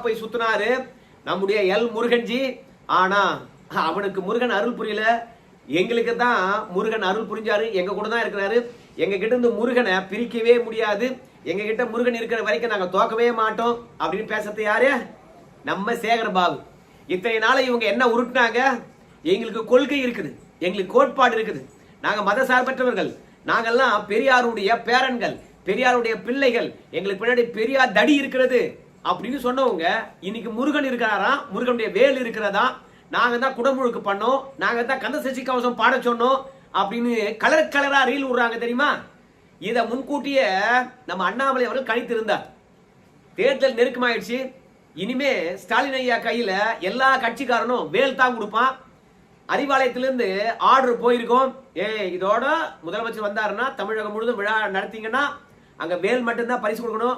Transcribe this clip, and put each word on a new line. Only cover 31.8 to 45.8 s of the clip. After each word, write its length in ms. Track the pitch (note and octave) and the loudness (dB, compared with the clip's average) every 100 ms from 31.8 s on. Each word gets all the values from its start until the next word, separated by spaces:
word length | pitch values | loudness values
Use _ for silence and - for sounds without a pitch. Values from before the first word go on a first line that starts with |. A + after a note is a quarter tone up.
| G#3+ | -2
வேல் 280 | F3+ C4+ C4 | 4 4 4
இருக்கிறதா, 580 | A#3+ G#3+ G#3 G3 B3 A#3+ - - - | -2 -4 -2 0 0 -2 -16 -20 -8
நாங்க 280 | F3 A#3+ A#3+ | 0 2 2
தான் 180 | C4 - | -2 0
குடமுழுக்கு 460 | A#3+ C4 B3+ G3 G3 | 0 0 -2 -2 -4
பண்ணோம், 340 | G3 A3 C#4 C4+ - | -2 0 0 -2 -4
நாங்க 260 | F#3+ A#3 | -2 -2
தான் 160 | A#3 C4 | -2 -2
கந்த 180 | G#3+ C#4 | -2 -4
சஷ்டி 260 | C4 B3+ | -4 -6
கவசம் 320 | B3+ B3+ B3 A#3 | -2 -2 0 2
பாட 220 | A3+ C4 | 2 2
சொன்னோம் 420 | A#3+ A#3+ B3 C4+ - - - | 0 0 2 2 -2 -18 -6
அப்படின்னு 640 | F#3 F#3+ A#3 A#3+ A3+ G3+ - | -2 -2 -2 -2 0 -2 0
கலர் 300 | A3+ D#4 D#4 | 2 4 2
கலரா 340 | C#4+ C#4 C#4 B3+ | 2 2 2 2
ரீல் 220 | C#4 C4+ | 0 -2
விடுறாங்க 300 | B3 A#3 A3+ | 0 0 -2
தெரியுமா? 400 | A#3 A#3+ C#4+ A3+ - - _ _ _ _ | -4 0 0 0 -6 -20 _ _ _ _
இதை 260 | F#3 A#3+ A#3 | -4 -2 -2
முன்கூட்டியே 600 | B3 C4+ C#4+ C4+ C4+ G#3+ F#3+ G#3+ B3 B3 - - | -4 -4 -6 0 2 2 2 2 2 0 -8 -10
நம்ம 180 | F3+ | -2
அண்ணாமலை 420 | F3+ A3 C4+ B3+ A#3+ | -2 0 0 0 0
அவர்கள் 240 | B3 C4 | -2 -2
கணித்திருந்தார். 560 | A3+ B3 A3 G#3+ F3+ - - _ _ _ _ _ _ _ - | -2 -2 -4 -2 -4 -4 -18 _ _ _ _ _ _ _ 0
தேர்தல் 380 | A#3 C4+ C4+ | 2 4 2
நெருக்கமாயிடுச்சு, 800 | A3+ B3 - B3 A3+ F#3+ B3 C4 - - _ _ - | 4 2 2 0 0 -2 -6 -6 -10 -20 _ _ -10
இனிமே 600 | G3 B3+ C#4 G#3+ E3 - | -6 -2 0 0 -2 -6
ஸ்டாலின் 380 | - A3+ | -2 0